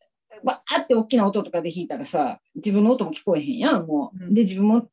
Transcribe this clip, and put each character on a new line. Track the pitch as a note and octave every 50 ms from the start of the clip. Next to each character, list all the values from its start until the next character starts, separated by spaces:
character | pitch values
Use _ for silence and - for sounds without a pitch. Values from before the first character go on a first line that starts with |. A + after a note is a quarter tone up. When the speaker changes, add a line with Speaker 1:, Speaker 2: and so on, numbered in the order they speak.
| _ _ _ _ _ _ A3 G#3+ A#3
Speaker 1:
バ | B3 - - - - C4+
ー | - C#4
っ |
て | - B3+
大 | A3+ A3
き | - C4+
な | A#3+ G3+
音 | F#3+ G3 G#3 -
と | -
か | - E3+ D#3+
で | F3
弾 | E3 F3+ E3+
い | -
た | D3+
ら | B2+ C#3
さ、 | - - E3 C#3+ B2 A#2 - _ _ -
自 | D3+ - G#3+ G3
分 | G#3 G#3
の | A3 B3+
音 | B3+ G#3
も | D#3+ D#3
聞 | - -
こ | - F3
え | D#3
へ | C#3+
ん | C#3+ B2 A#2
や | F#3+ D4 - G3
ん、 | E3+
も | D#3+ D#3 D3 C3+ - -
う。 | F#3 F3+
Speaker 2:
う | F3
ん。 | G3
Speaker 1:
で、 | A3 A#3+
自 | F#3 F#3+
分 | F#3+ G3+
も、 | G#3+ A3 A#3+ A3+ -